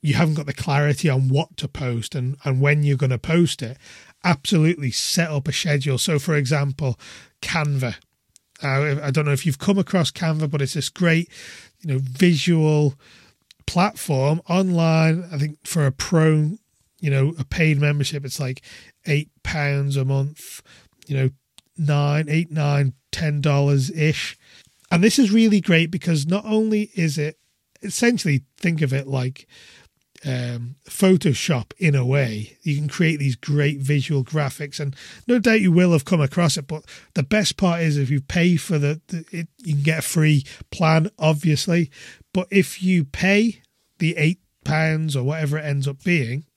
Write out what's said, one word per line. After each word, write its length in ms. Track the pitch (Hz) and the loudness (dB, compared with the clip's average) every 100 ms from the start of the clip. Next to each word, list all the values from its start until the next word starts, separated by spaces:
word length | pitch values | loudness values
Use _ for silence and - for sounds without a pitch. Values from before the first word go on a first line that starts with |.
you 120 | 151 | 0
haven't 220 | 120 160 156 | 2 2 0
got 100 | 147 | -6
the 80 | |
clarity 560 | - - 139 147 139 165 | -8 -2 0 2 0 0
on 180 | 131 135 | 2 2
what 300 | 135 165 - | 0 -2 -8
to 100 | - | -10
post 480 | - 127 117 110 143 | -8 -6 -6 -6 -6
and, 220 | 127 139 | -6 -6
and 180 | 147 131 | -2 0
when 220 | 143 151 | 2 2
you're 140 | 147 135 | 2 2
gonna 200 | 135 123 | 0 -2
post 440 | - 165 175 - | 0 2 2 0
it, 160 | 113 131 - - - _ | -10 -12 -20 -20 -20 _
absolutely 680 | 180 147 - 180 156 170 139 | 0 0 2 2 2 0 -4
set 380 | - - - 165 | -4 -4 -2 -2
up 180 | 151 139 | -2 -4
a 40 | |
schedule. 460 | 131 170 147 139 131 | -4 0 0 0 -2
So, 200 | - 151 | 0 -2
for 180 | 139 151 | 0 0
example, 640 | 131 147 143 135 139 117 - - - _ | 0 0 -2 -2 -4 -6 -10 -20 -20 _
Canva. 540 | - 170 147 139 127 101 _ _ _ _ _ - | -6 -4 -2 -2 -2 -6 _ _ _ _ _ -8
Uh, 360 | 143 135 151 143 | -2 0 0 -2
I 60 | 147 | -2
don't 160 | 135 147 | -2 0
know 80 | |
if 120 | 139 175 | 0 -2
you've 120 | 135 | -2
come 200 | - 196 | 0 0
across 320 | 180 190 156 | 0 0 0
Canva, 380 | - 170 156 156 | -2 -4 -2 -2
but 120 | 147 | -2
it's 140 | 139 156 | -4 -4
this 140 | - | -6
great, 400 | - 175 160 170 - - - - _ | -2 2 2 0 -10 -20 -20 -20 _
you 100 | 165 | -4
know, 80 | 135 | -4
visual 920 | 135 127 180 160 170 165 156 151 147 135 _ - _ _ _ _ - | -4 2 4 4 2 2 4 4 2 -2 _ -20 _ _ _ _ -6
platform 760 | 175 202 208 - 135 135 160 - | 0 0 -2 -4 0 2 0 0
online. 760 | 175 190 170 165 160 160 160 175 | 0 2 2 4 4 4 0 -4
I 80 | 160 | -4
think 260 | 147 151 - | -4 -4 -6
for 220 | 170 143 | 0 0
a 40 | |
pro, 680 | - - 165 160 156 151 208 _ _ _ _ | 0 0 4 4 4 0 -4 _ _ _ _
you 100 | 156 | 0
know, 240 | 139 139 165 | 2 0 -2
a 40 | |
paid 360 | - - 156 147 | -8 0 2 2
membership, 440 | 147 147 139 147 | 2 0 -2 -6
it's 160 | 135 - | -10 -8
like 220 | 135 131 - - - _ - | -8 -8 -14 -20 -20 _ -2
eight 220 | 147 151 _ | -2 -2 _
pounds 560 | - 160 143 143 139 139 | -8 -4 -2 -2 -2 -2
a 80 | 131 | 0
month, 560 | 135 139 151 - - - - _ _ - | 0 -2 -8 -20 -20 -20 -20 _ _ -6
you 100 | 139 | -2
know, 120 | 131 - _ - _ - | -2 -2 _ -20 _ -4
nine, 500 | 151 147 147 147 151 | 0 0 2 0 0
eight, 240 | 156 165 | -2 -2
nine, 420 | 156 147 143 139 - _ | -2 0 2 0 -4 _
ten 300 | - 160 147 | -6 -4 0
dollars-ish. 960 | 143 139 143 139 131 165 156 147 - - _ - _ _ _ | 0 2 2 2 0 0 0 0 -6 -12 _ -20 _ _ _
And 120 | 170 | 2
this 140 | 208 - | 4 4
is 140 | 226 | 4
really 300 | 220 226 208 | 6 4 4
great 280 | 175 165 165 | 4 2 2
because 380 | 170 175 160 143 | -2 -2 0 0
not 180 | 190 208 | -2 0
only 460 | 220 220 214 208 - | 0 2 0 -2 -2
is 220 | 165 147 | -2 -2
it, 220 | 147 - _ _ _ _ | -6 -8 _ _ _ _
essentially 640 | - - 240 240 180 139 - _ | -10 0 0 2 0 0 -2 _
think 240 | 170 165 | -4 0
of 120 | 147 | -2
it 140 | 139 139 | -2 -2
like, 400 | 135 127 135 - - - - _ _ _ _ | -4 -4 -8 -20 -20 -20 -20 _ _ _ _
um, 520 | 147 127 123 120 120 135 - | -8 -6 -6 -8 -10 -14 -16
Photoshop 840 | - 190 185 175 123 - 135 - - | 0 4 4 4 0 0 -2 -4 -2
in 160 | 170 139 | 0 2
a 100 | 123 | 2
way. 520 | 139 127 107 107 _ | 0 0 -4 -10 _
You 140 | 170 143 | -4 -4
can 120 | 151 | -4
create 300 | - 165 151 | 0 0 0
these 180 | 139 120 | -2 -4
great 440 | - 147 147 143 | -2 0 0 -2
visual 440 | 135 147 135 147 | -2 -2 0 -2
graphics, 560 | 127 151 143 - 147 - | -2 -4 -4 -6 -14 -8
and 160 | 143 135 - - - | -8 -10 -18 -18 0
no 140 | 240 | 2
doubt 220 | 214 220 | 4 4
you 100 | 190 | 4
will 220 | 170 180 | 4 4
have 120 | 165 - | 2 2
come 160 | 180 | 0
across 360 | 139 - 170 170 | 2 2 0 0
it, 100 | 139 | -6
but 160 | 156 - - - - | -12 -12 -20 -8 -4
the 80 | |
best 340 | 139 214 175 - | 0 0 0 0
part 240 | 185 170 | 0 2
is 160 | 165 147 | 0 0
if 140 | 135 | 0
you 100 | 147 | -2
pay 340 | 135 180 170 170 | -2 2 4 2
for 220 | - 160 | 0 0
the, 240 | 143 156 _ | 0 -4 _
the, 180 | 175 160 | -10 -8
it, 160 | - - _ | -12 -12 _
you 160 | 220 | -4
can 100 | 143 | -2
get 160 | 143 160 | 0 -2
a 40 | |
free 420 | - 165 156 151 135 - - | -2 2 4 2 0 -16 -18
plan, 400 | - 160 160 160 _ | -2 2 4 2 _
obviously. 720 | 156 156 165 147 - 170 160 - - - _ | 0 2 0 0 0 0 0 -6 -20 -20 _
But 140 | 180 180 | -6 0
if 320 | 196 156 - | 0 0 -2
you 200 | 185 185 | 0 0
pay 600 | 139 - 185 202 233 - _ _ _ _ | 0 -2 0 2 2 -2 _ _ _ _
the 180 | 160 165 | -4 0
eight 240 | 151 185 _ _ | 0 -2 _ _
pounds 520 | - 156 160 156 160 139 | -4 -2 0 -2 -4 -4
or 80 | |
whatever 340 | 127 156 151 151 | -4 -4 -4 -4
it 80 | 151 | -4
ends 220 | 143 139 | -4 -4
up 160 | 135 | -6
being 420 | - 175 117 131 156 | 0 0 0 -6 -10